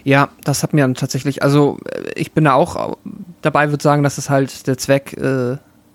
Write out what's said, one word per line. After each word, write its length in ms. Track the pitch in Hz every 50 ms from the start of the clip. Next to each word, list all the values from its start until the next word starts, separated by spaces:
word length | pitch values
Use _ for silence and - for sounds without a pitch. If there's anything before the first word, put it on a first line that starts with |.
Ja, 280 | - 139 135 139 143 - - -
das 220 | - 151 139 - -
hat 100 | - -
mir 60 | 151
dann 160 | 139 127 127
tatsächlich, 480 | - 147 - - 135 143 143 135 - -
also, 340 | 143 139 147 147 135 - - -
äh, 260 | - - - 50 50 -
ich 160 | - - -
bin 100 | - 160
da 120 | 160 143 127
auch 420 | 143 175 165 - - 55 55 - - - - - - 196 - - _
dabei, 280 | - 156 147 147 147 147
würd 120 | 147 143
sagen, 200 | - 151 143 147
dass 160 | 143 139 - -
es 120 | - -
halt 360 | 143 135 139 123 - - -
der 120 | 135 131 -
Zweck, 340 | - - 135 139 - - -
äh, 420 | - - 135 135 131 123 120 131 143 _ _ _ _ _ _